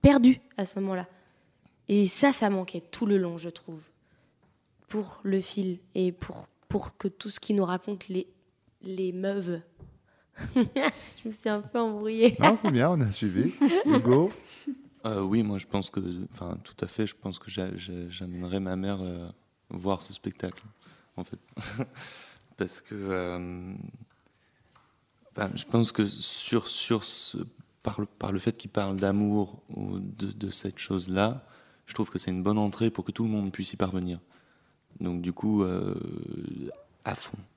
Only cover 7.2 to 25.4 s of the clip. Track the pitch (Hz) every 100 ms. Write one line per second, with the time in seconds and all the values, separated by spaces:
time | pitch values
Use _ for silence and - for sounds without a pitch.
7.2 | 214 - - 208 180 180 - 202 - 185
8.2 | - _ _ _ _ _ 185 190 185 180
9.2 | 190 202 175 165 - _ - - _ _
10.2 | _ - - 262 220 - 294 - - -
11.2 | 226 214 226 208 208 240 226 208 214 220
12.2 | 226 - 214 220 214 127 143 175 117 101
13.2 | 107 92 127 - 285 349 349 277 123 131
14.2 | 180 - - - - 262 - _ 113 104
15.2 | 95 110 104 101 - 101 92 - 92 90
16.2 | 95 - 90 85 - - 90 - 107 -
17.2 | 98 90 - 95 92 92 92 87 87 90
18.2 | 92 87 90 95 95 92 95 98 92 87
19.2 | 85 - _ _ _ 90 92 95 - -
20.2 | - - 90 - 107 _ - - _ -
21.2 | 90 - _ - - 107 131 - - -
22.2 | - - _ - 92 - - 104 98 92
23.2 | 90 87 87 90 90 98 - - - _
24.2 | _ _ _ _ _ _ _ _ _ _
25.2 | _ -